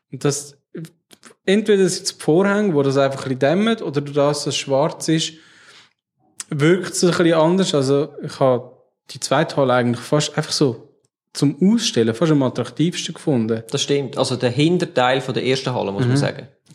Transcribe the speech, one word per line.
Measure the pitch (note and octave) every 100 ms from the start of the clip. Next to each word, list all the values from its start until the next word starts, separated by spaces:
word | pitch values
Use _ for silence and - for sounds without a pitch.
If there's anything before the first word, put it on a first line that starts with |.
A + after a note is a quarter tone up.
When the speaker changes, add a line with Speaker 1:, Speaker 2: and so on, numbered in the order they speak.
| _
Speaker 1:
Und | C3+
das, | D3 C#3 - _ _ - D#3+ _ _ - - _ -
entweder | G3+ G#3+ G3+ F#3
sind | - -
es | -
die |
Vorhänge, | - D#3+ G3+ G3+ G#3 D3
wo |
das | C#3 C3+
einfach | C3+ C3+
ein |
bisschen | C3 B2+
dämmert, | C3+ F3+ A3 A3+
oder | E3+ C#3+
durch | C#3+ C#3+
das, | C#3+ D3
dass | D3
es | C3
schwarz | - C3+ D#3 - -
ist, | D#3+ - - - - - - _ _ _ _ _ - -
wirkt | D3+ D3+ F#3 F3
es | -
ein | F3+
bisschen | E3 E3
anders. | E3 D#3+ F#3 F3+
Also | D3 C3 C#3 D3+ -
ich | D3 -
habe | C3+ A#2+ - - _ _ _
die | C3
zweite | - C#3 E3 -
Halle | C3
eigentlich | B2 A#2+ A2+
fast | - D3+ - -
einfach | D#3
so | - C#3+ A2+ - _ _ _ _
zum | - C#3+ B2+
Ausstellen | F#3 A#3 - B2 A2+ A2
fast | E3
am | D3
attraktivsten | B2+ - A#2 - E3 - -
gefunden. | E3 - B2+ A2 A2+ -
Speaker 2:
Das | C#3
stimmt. | - C#3+ C3 -
Also | B2+ -
der | B2
Hinterteil | B2 D#3 F3 E3+ - B2 C3+
von | C3+
der | A2+ B2+
ersten | C3 C3+
Halle, | A#2+ G2
muss | G2
man | B2
Speaker 1:
Mhm. | C#3
Speaker 2:
sagen. | - C#3+ - _ _